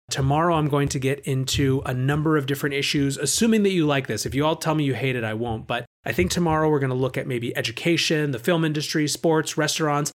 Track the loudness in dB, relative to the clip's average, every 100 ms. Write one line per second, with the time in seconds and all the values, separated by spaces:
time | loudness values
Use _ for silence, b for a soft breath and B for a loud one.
0 | -6 -2 0 2 2 2 2 2 0 0
1 | -2 -2 -2 -2 0 2 2 2 0 -2
2 | 0 2 2 2 0 -2 -2 -2 0 0
3 | 0 -2 -2 2 4 4 4 2 2 2
4 | 0 -4 -2 0 0 0 0 0 0 0
5 | -2 -2 -2 -4 -4 -6 -4 -6 -6 _
6 | -4 0 0 0 0 2 2 2 2 0
7 | -2 -2 -4 -4 -4 -4 -6 -2 0 2
8 | 2 0 0 -2 0 2 2 -2 -2 -2
9 | -2 0 2 2 0 -2 -2 0 0 0
10 | -2